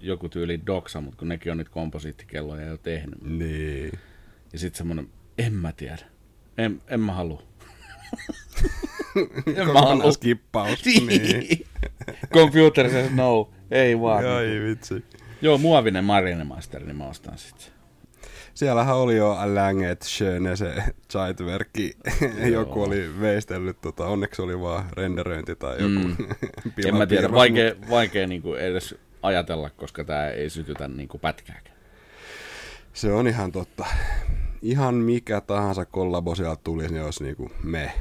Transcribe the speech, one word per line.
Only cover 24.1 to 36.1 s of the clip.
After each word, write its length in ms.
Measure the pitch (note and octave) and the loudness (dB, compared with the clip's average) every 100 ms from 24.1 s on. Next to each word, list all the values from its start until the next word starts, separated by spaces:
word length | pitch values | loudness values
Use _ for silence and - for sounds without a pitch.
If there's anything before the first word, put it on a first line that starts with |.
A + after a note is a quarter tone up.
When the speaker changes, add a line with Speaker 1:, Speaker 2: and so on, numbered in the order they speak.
| G2+ G2+ - | -2 -2 -4
Speaker 2:
oli 180 | F2+ F2+ | -6 -4
vaan 240 | F2+ E2+ F#2 | -4 -4 -6
renderöinti 640 | F2+ F#2+ F2 F2+ D#2+ D#2+ E2 | -6 -4 -4 -6 -6 -8 -8
tai 200 | C2 B1+ | -8 -2
joku 60 | G2+ G2 F#2 | 0 0 0
Speaker 1:
Mm. 80 | F2 | -4
Speaker 2:
<laughs> 80 | G#2 G#2 - - A#2 - F#2+ | -6 -8 -10 -10 -10 -2 2
Speaker 1:
En 100 | G#2+ | 2
mä 100 | G2+ | 4
tiedä, 220 | G2 F#2+ | 4 4
Speaker 2:
pilapiirros, 40 | |
Speaker 1:
vaikea, 420 | A#2 B2 A#2 A2+ | 6 6 6 2
Speaker 2:
mut 160 | F#2+ G#2+ | 0 0
Speaker 1:
vaikea 360 | A#2+ G#2+ G2 F#2 | 2 2 0 -2
niinku 280 | F2+ E2+ | -4 -6
edes 400 | C2+ F#2 F2+ - - _ - | -4 -2 -4 -6 -14 _ -4
ajatella, 480 | G2 F2+ E2+ E2 D2 | 0 0 0 -4 -6
koska 340 | - D2+ - | -10 -12 -10
tää 260 | D#2 D2+ D2+ | -4 -4 -2
ei 200 | A#1+ D#2 | -4 -6
sytytä 380 | D#2+ D2+ C#2+ C#2+ | -6 -8 -8 -8
niinku 300 | C2+ C#2 - | -10 -12 -6
pätkääkään. 580 | D#2 - - - - _ _ - - - - - - - - - - | -6 -6 -12 -20 -20 _ _ -20 -20 -20 -20 -18 -16 -16 -18 -18 -18
Speaker 2:
Se 200 | - G#2+ | -4 0
on 160 | G#2 B2 | 2 2
ihan 240 | A2 F#2+ | 0 -4
totta. 340 | F#2 F2 - - - - - - - - - | -6 -8 -8 -4 -2 0 -2 -2 -2 -4 -4
Ihan 320 | A2 C3+ C3 | -2 0 2
mikä 460 | A#2+ A#2 A#2 A2+ G#2 | 2 2 0 -2 -4
tahansa 440 | - G2+ G2+ F#2+ | -2 -2 0 -2
kollabo 500 | F2 F#2 F#2 | -4 -4 -2